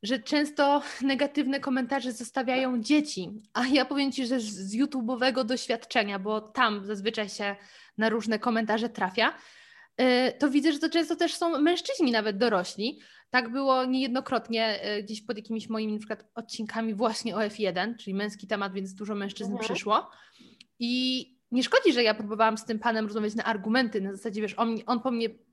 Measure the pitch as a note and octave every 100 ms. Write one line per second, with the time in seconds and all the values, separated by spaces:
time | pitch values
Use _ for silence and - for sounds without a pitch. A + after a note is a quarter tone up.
0 | G#3 B3+ - D4+ D4 D4 C#4+ C#4+ C#4 -
1 | C4+ C4+ C#4+ C#4+ B3+ C#4 C#4 B3+ B3 C#4
2 | B3 A3+ A#3+ - B3 B3+ C4 B3 A3 D4+
3 | D4 - F3+ G#3 - - B3+ C#4 C4 C#4+
4 | C#4 C4 B3 B3+ G#3+ G3 F#3+ G#3+ C#4+ C4+
5 | A3+ B3+ B3+ B3+ A3+ B3+ - A3+ - B3+
6 | G#3 G3 G3 G#3+ G#3+ - A#3+ G#3 G3 G#3
7 | G3+ A3+ G#3 - G3+ G3 - - - -
8 | A3 A3 G#3+ A3 A#3 A3 A3 A3 A#3 A3+
9 | F#3+ F#3+ A#3 - - - - - - -
10 | C4 B3 B3+ - D4 C#4 C#4+ D4 D#4+ E4
11 | D#4+ E4 E4+ - E4+ D#4 D4+ F4 - C5
12 | D4+ A#3 G#3+ G3 A#3+ G#3 F#3 - A3 D4
13 | - - _ B3+ A#3 B3 C#4 C4 B3+ B3+
14 | C4 B3 - B3 A#3 A3+ A3+ G#3 G3+ G#3
15 | G#3 G#3+ - G#3+ G#3+ A3+ G#3+ A3 A3 G#3+
16 | G#3+ G#3+ - - A3+ - G#3+ A3+ A3+ G3+
17 | A3+ A3 A3+ F#3+ G#3 G#3 G3+ F3 G3+ A#3
18 | - F#3+ G#3 G#3 G3 G#3 G3 F#3+ F#3+ F#3+
19 | G#3 G#3 G3+ G3 G3 G3+ A3 F#3 - A3
20 | G4 - - _ - _ - _ A#3+ B3
21 | B3+ C4 - _ _ A#3+ B3 B4+ A4+ B3
22 | A#3 G#3+ G#3 G#3+ A3 A3 - A3 A#3 A3
23 | G#3+ A3 G#3 G#3 - G#3+ F#3+ A#3 B3 A3
24 | F#3+ G3 A#3 G3+ G#3 F#3+ A3+ A3+ - A#3+
25 | C4 A#3+ A3+ A3 _